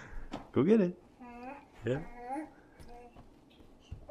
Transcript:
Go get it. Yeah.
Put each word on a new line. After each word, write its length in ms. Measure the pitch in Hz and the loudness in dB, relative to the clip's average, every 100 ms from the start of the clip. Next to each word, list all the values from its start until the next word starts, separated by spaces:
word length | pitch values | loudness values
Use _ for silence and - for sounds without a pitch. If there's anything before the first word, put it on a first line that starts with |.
| - - - - - | -12 -10 -8 -10 0
Go 120 | - | 4
get 180 | 151 226 | 8 8
it. 160 | 180 - - - 240 240 247 277 - - 113 | 6 0 -12 -18 -16 -14 -12 -14 -18 -8 -4
Yeah. 140 | 139 170 240 240 277 311 - - - 240 240 240 - - - - - - - - - - | -4 -6 -10 -8 -8 -8 -14 -20 -20 -18 -18 -18 -20 -20 -20 -20 -20 -20 -20 -16 -14 -12